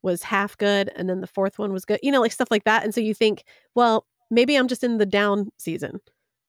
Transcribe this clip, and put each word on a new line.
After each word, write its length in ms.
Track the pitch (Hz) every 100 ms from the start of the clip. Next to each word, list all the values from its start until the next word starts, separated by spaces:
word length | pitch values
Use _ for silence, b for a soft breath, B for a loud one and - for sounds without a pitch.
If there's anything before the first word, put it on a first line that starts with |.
was 200 | 185 175
half 340 | - 202 202 -
good, 340 | 202 202 196 -
and 140 | 185
then 120 | 185
the 60 | 185
fourth 320 | - 190 -
one 140 | 208
was 120 | 190 -
good, 140 | 214
you 80 | 277
know, 100 | 277
like, 100 | 233
stuff 180 | - 254
like 140 | 214 -
that. 180 | 220
And 100 | 196 220
so 60 |
you 120 | 214 214
think, 280 | 220 208 b b b -
"Well, 320 | 240 220 - _ _
maybe 240 | 226 247 285
I'm 120 | 254
just 160 | 247
in 140 | 247 226
the 80 | 202
down 460 | 202 208 202 208 -
season." 420 | - 165 143 185 - _ _ _